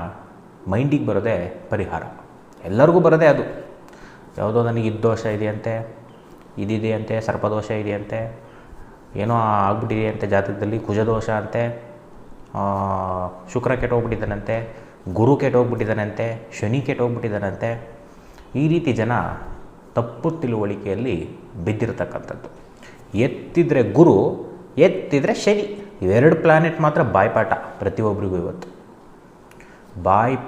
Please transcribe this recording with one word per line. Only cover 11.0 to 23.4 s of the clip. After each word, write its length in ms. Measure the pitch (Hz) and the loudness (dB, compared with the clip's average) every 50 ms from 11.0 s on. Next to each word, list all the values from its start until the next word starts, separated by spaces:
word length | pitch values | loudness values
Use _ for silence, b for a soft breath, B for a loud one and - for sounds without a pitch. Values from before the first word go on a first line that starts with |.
| 110 113 113 110 - - | 2 2 0 0 0 -2
ಅಂತೆ, 540 | 110 107 104 - - 117 117 120 120 - - - - - - - - - - - - - - - - | -2 -2 -2 -4 -2 -2 -2 -2 -4 -8 -12 -18 -20 -20 -20 -20 -20 -20 -20 -20 -20 -20 -18 -10 -6
ಆ, 60 | 98 98 101 98 98 98 98 95 95 95 92 92 92 92 90 - - - - - | -4 -2 -2 -2 -2 -2 -2 -2 -2 -2 -4 -4 -4 -4 -6 -8 -12 -14 -6 -6
ಶುಕ್ರ 220 | 123 117 - 131 | -2 -2 0 -2
ಕೆಟ್ಟೋಗ್ಬಿಟ್ಟಿದ್ದಾನಂತೆ, 1000 | 123 - 117 123 120 117 113 113 101 107 104 101 104 107 - 113 113 117 - B B B B B B - - 90 | 0 0 0 0 0 0 -2 -4 -4 -4 -6 -6 -6 -4 -4 -4 -4 -4 -8 B B B B B B -12 -8 0
ಗುರು 220 | 104 113 127 143 | 2 4 4 4
ಕೆಟ್ಟೋಗ್ಬಿಟ್ಟಿದ್ದಾನಂತೆ, 1120 | 139 143 131 120 123 123 117 120 110 110 107 110 107 104 104 95 107 113 117 113 113 - - - - | 4 2 2 4 2 2 2 0 -2 -2 -2 0 -2 -2 -4 -4 -4 -4 -4 -4 -8 -12 -14 -10 -4
ಶನಿ 220 | - 104 120 143 | -2 0 0 0
ಕೆಟ್ಟೋಗ್ಬಿಟ್ಟಿದ್ದಾನಂತೆ. 1080 | 120 139 135 - 120 120 120 117 120 113 104 101 101 98 95 98 113 113 117 117 - - - - B B B B B B B B B B - | 0 -2 -2 -2 0 -2 -2 -2 -4 -4 -4 -2 -2 -4 -4 -4 -4 -4 -4 -6 -8 -16 -18 -20 B B B B B B B B B B -2
ಈ 120 | 123 143 156 | 0 2 2
ರೀತಿ 260 | 165 170 - 139 110 | 2 2 2 0 0
ಜನ 180 | 101 110 117 120 107 87 85 87 - - - - - - - - - - - - | 0 0 0 0 0 0 -2 -4 -8 -8 -10 -12 -12 -14 -20 -20 -20 -16 -6 -4
ತಪ್ಪು 360 | - - - - - - 165 | -4 -4 -4 -6 -4 -4 -4
ತಿಳುವಳಿಕೆಯಲ್ಲಿ 1080 | 160 160 131 123 117 107 104 104 101 101 - 101 95 104 120 131 98 80 78 - - - - - - 98 82 | -2 -2 -4 -2 -2 0 0 -2 -4 -4 -4 -4 -4 -2 -2 -2 -2 -4 -4 -8 -12 -16 -18 -16 -10 -6 -2
ಬಿದ್ದಿರ್ತಕ್ಕಂಥದ್ದು. 840 | - 110 110 - - - - - - - - - - - - - - - - B B B B B B B B B - - 98 | -2 0 0 -2 -4 -2 -4 -6 -6 -6 -10 -10 -10 -12 -12 -12 -16 -18 -18 B B B B B B B B B -6 0 0
ಎತ್ತಿದ್ರೆ 680 | 123 139 - - | 0 0 0 -4